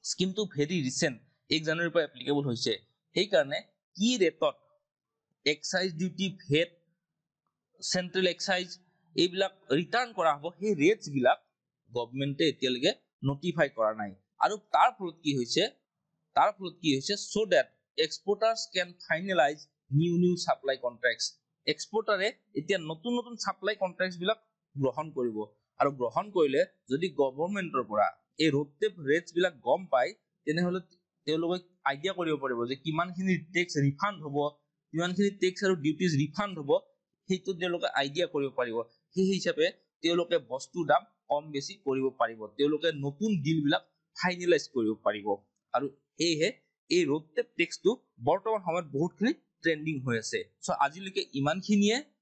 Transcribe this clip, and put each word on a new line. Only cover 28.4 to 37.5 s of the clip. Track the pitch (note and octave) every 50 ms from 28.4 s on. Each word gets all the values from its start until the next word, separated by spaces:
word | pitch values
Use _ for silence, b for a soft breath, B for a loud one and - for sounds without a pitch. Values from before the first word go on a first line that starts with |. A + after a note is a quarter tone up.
| D#3
এই | D#3+ C#3
road | C#3+ D3+ D3 _ _
টেপ | G#3 G#3+ F#3 F3 D3+ C3+
ৰেটছবিলাক | C#3+ E3+ E3+ - - E3+ F#3 F3+ D#3+ B2 G#2 A#2
গম | C#3 F3 F#3+ E3+
পায়, | - B2+ B2 E3 G#3 _ _ _ _ _ _ D3
তেনেহ'লে | D#3 E3 F3+ F3+ F3+ F#3 F3+ _ _ _ _ _ _ _ _ -
তেওঁলোকে | D3+ D#3+ E3 E3 F3+ F#3 F3 _ _ _ _ C#3
idea | C#3 C#3+ D3+ F#3+ F#3+ F3
কৰিব | F3 D#3+ D#3 C#3+ C3+
পাৰিব | C3+ B2+ A#2 A#2+ A#2+
যে | C3+
কিমানখিনি | C3 _ D#3+ D#3 D#3 E3+ F#3 F3+ F3 F#3 F#3+ F#3 E3 D#3+ - -
tax | F3 F3 F3 - D3 C#3+
refund | C#3+ C#3 C#3+ - G3+ G3+ E3 D3+
হ'ব, | D3 C#3 D3 C#3+ D3 - _ _ _ _ _ _ _ -
কিমানখিনি | D#3+ E3+ F3+ F3+ F3+ G3+ G3+ G3 G3+ -
tax | F#3 F#3 - G3+ F#3+
আৰু | F#3+ E3 C#3
duties | D#3 D3+ D#3 F#3 F3+ D#3 C3+ D3
refund | D3+ - - G#3 G3+ F#3 D#3+
হ'ব, | C#3+ C#3 A#3 C#4+ - _ _ _ _ _ _ _ _ _
সেইটো | F#3+ F#3 - -